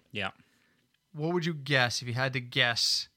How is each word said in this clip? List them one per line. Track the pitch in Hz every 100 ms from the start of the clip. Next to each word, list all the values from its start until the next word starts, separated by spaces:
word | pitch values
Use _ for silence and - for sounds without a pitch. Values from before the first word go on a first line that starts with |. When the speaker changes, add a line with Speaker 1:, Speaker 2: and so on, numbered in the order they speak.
| _
Speaker 1:
Yeah. | 107 95 - _ _ _ _ _ _ _
Speaker 2:
What | 156 156
would | 180 170
you |
guess | 156 135 139 120 -
if | 123
you |
had | 120 131
to | 131
guess | 123 135 123 117 - - -